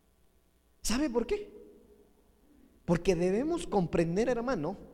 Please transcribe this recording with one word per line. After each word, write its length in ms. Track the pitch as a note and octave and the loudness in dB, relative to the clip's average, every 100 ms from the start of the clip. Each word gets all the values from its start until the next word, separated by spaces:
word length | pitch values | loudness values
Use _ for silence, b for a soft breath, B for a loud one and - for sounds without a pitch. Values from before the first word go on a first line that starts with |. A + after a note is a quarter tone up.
| _ _ _ _ _ _ _ _ | _ _ _ _ _ _ _ _
¿Sabe 280 | - A3+ D4+ | -2 0 2
por 160 | A#3 A3+ | 0 0
qué? 300 | G#4 - - - - - - - _ _ _ _ - - - | -2 -6 -16 -20 -20 -20 -20 -20 _ _ _ _ -20 -20 -10
Porque 320 | - E3+ F3+ E3+ | 0 2 4 2
debemos 500 | F3+ G3+ D4+ E4+ - | 2 0 0 -4 0
comprender, 640 | G3+ E3+ - E3 E3+ B3 | 0 2 2 2 0 0
hermano. 480 | A#3 A#3+ A#3 D3 G3 - | 0 -2 -2 -4 -6 -12